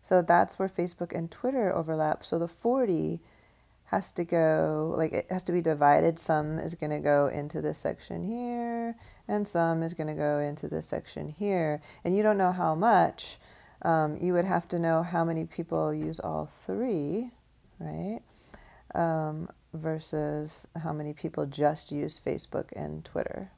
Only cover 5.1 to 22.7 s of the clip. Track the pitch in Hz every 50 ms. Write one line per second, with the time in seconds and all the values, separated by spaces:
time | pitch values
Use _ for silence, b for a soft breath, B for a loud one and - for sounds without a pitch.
5.1 | - - - - 185 185 - - 175 180 165 165 160 143 147 143 147 160 165 165
6.1 | 160 - - - 160 151 151 151 160 - 151 160 165 - 156 151 151 147 147 147
7.1 | 147 143 143 - - 147 143 151 - 156 151 151 156 - - 156 - - - -
8.1 | 175 165 170 196 226 240 247 240 240 240 233 233 233 233 233 233 226 B B B
9.1 | B B B - 208 208 208 - - 170 165 165 165 165 165 165 175 - 156 156
10.1 | 151 151 147 147 147 147 147 147 147 151 - 151 160 156 156 - - 151 - -
11.1 | - - 151 147 151 - 202 202 196 180 160 151 151 147 B B B B B 175
12.1 | 185 202 214 214 214 196 190 180 180 185 175 160 160 160 180 240 214 180 165 -
13.1 | - - - - - B B B B B B B B B - 170 165 160 156 151
14.1 | 151 - - 180 180 175 175 190 175 170 - - - 170 170 165 165 160 170 175
15.1 | 175 165 165 165 165 160 165 165 - - 165 160 165 160 156 156 151 156 156 156
16.1 | 160 - - - 156 156 151 151 - - - - 185 202 247 262 208 160 143 143
17.1 | 165 220 254 240 - _ _ _ _ _ _ _ _ - 170 156 156 160 175 196
18.1 | 226 - _ B B B B B B B B B B B B - - - 170 165
19.1 | 160 160 156 156 151 156 165 - - _ _ _ - 160 156 160 160 156 156 -
20.1 | - 151 151 147 151 151 151 156 - - - - _ 165 156 160 156 151 151 147
21.1 | 151 - - 156 - 156 147 139 139 143 147 147 156 156 - - 151 147 143 151
22.1 | - - - - 143 - - - - - - -